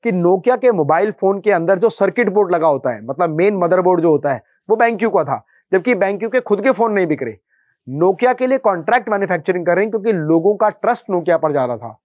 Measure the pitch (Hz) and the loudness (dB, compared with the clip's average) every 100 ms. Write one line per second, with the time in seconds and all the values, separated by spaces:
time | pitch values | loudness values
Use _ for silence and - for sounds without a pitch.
0 | 233 185 175 190 240 247 247 202 143 160 | -2 0 2 2 2 2 2 2 2 2
1 | 208 - 190 196 208 185 165 190 220 - | 0 -2 -2 0 0 0 2 2 0 0
2 | 196 233 214 196 190 175 160 139 131 113 | -2 0 0 0 0 2 2 0 -2 -6
3 | 113 135 170 156 190 202 175 180 180 175 | -10 -2 -2 2 0 2 2 2 2 2
4 | 165 147 143 123 _ _ - 220 233 226 | 2 2 0 -6 _ _ -4 0 2 0
5 | 220 190 143 123 _ _ _ 185 208 226 | 0 0 -2 -4 _ _ _ -2 0 0
6 | 190 202 220 254 240 202 214 202 226 202 | 0 -2 -2 -4 -2 0 0 0 0 0
7 | 175 147 123 107 _ _ _ _ - 139 | -2 -4 -10 -10 _ _ _ _ -12 0
8 | 180 190 247 254 254 262 226 180 160 240 | 0 2 0 0 0 0 0 -2 0 0
9 | 233 202 190 180 156 180 170 175 214 214 | 0 -2 -2 -2 -2 -2 0 0 0 -2
10 | 208 196 151 165 175 208 214 - 208 240 | -2 -2 0 2 2 2 0 0 -2 -2
11 | - 180 170 165 156 143 127 117 117 - | -4 -4 0 0 0 -2 -2 -6 -10 -18